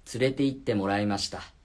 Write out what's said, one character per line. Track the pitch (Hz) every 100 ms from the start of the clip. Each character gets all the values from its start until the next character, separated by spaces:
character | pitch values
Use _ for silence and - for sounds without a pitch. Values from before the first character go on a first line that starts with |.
| -
連 | 117 131
れ |
て | 135
行 | 139 131
っ |
て | -
も | 104 98
ら | 101
い | 104
ま | 98
し | -
た。 | 85 - -